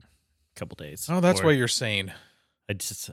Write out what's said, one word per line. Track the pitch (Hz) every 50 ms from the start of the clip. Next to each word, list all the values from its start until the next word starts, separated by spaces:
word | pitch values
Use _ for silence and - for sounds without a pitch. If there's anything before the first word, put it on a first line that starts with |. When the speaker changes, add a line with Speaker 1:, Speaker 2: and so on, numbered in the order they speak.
| - _ _ _ _ _ _ _ _ _ _
Speaker 1:
couple | - - 131 -
days. | - 76 76 76 - - 151
Speaker 2:
Oh, | 170 185
that's | 175 180 185 190
Speaker 1:
Or | 180
Speaker 2:
why | 160
you're | 147 131 120
sane. | 117 - - 127 110 104 98 98 98 - - - _ _ _ _ _ _ _ _ -
Speaker 1:
I | 101
just, | 95 - - 98 - - -